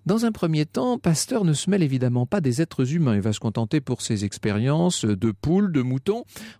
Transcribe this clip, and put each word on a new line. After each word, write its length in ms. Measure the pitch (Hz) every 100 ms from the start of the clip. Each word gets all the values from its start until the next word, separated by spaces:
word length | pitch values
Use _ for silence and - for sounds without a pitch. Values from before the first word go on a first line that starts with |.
| -
Dans 180 | 220
un 80 | 226
premier 320 | 220 170 156
temps, 340 | 151 233 254 247
Pasteur 460 | - 160 - 240
ne 80 | 180
se 160 | 143 -
mêle 140 | 196
évidemment 420 | 147 131 127 123
pas 160 | 123 202
des 220 | 139 120
êtres 320 | 165 - 127
humains. 220 | 170 143 101
Il 40 |
va 140 | 104
se 40 | 104
contenter 440 | 113 113 113 156
pour 180 | 131 123
ses 240 | - 107
expériences 800 | 101 - 110 104 127 151 175 -
de 260 | 110 101 113
poules, 400 | 101 143 185 208
de 100 | 151
moutons. 420 | 123 131 196 226 - - 220 -